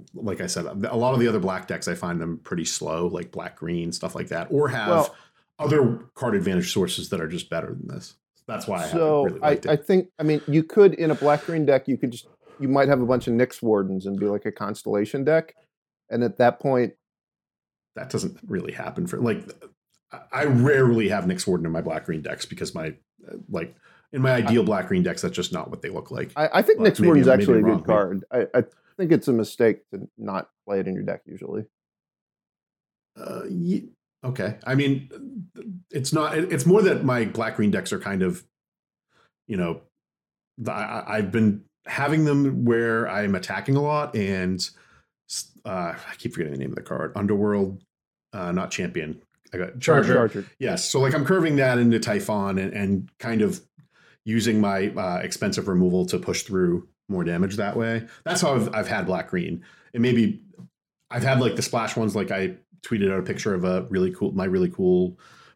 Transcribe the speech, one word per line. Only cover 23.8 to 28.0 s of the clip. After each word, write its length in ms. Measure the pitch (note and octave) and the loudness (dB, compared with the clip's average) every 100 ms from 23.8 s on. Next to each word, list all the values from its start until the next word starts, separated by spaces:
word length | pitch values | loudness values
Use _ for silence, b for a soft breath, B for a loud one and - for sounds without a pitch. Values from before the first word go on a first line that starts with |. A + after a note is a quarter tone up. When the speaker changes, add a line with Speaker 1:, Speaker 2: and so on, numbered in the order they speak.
| b b b | b b b
Speaker 1:
in 80 | C#3 | -2
my 120 | C3 | 2
ideal 280 | B2+ G#2 A#2 | 2 4 4
Speaker 2:
I 40 | G#2 | 4
Speaker 1:
black 220 | G2+ F2+ | 0 0
green 120 | F#2 | 0
decks, 220 | F2 E2+ | 0 -2
that's 120 | F2+ F2 | -4 -4
just 160 | - | -6
not 200 | F2 C#2+ | -6 -8
what 100 | - | -10
they 80 | - | -10
look 220 | F2+ - | -10 -10
like. 200 | A#2+ - - | -10 -8 -2
Speaker 2:
I, 140 | D#3 | 2
I 80 | F3+ | 4
think 160 | G#3+ A4 | 6 6
Speaker 1:
But 140 | A3 | 6
Speaker 2:
Nyx 60 | - | 6
Speaker 1:
maybe 80 | F3 | 8
Speaker 2:
Warden's 200 | D3+ C3 | 8 8
Speaker 1:
I'm, 120 | B2+ | 8
maybe 20 | |
Speaker 2:
actually 140 | G2+ G2 | 6 6
a 20 | |
Speaker 1:
I'm 60 | |
Speaker 2:
good 80 | G#2+ | 6
Speaker 1:
wrong. 120 | G2 | 4
Speaker 2:
card. 420 | - G#2+ | 4 2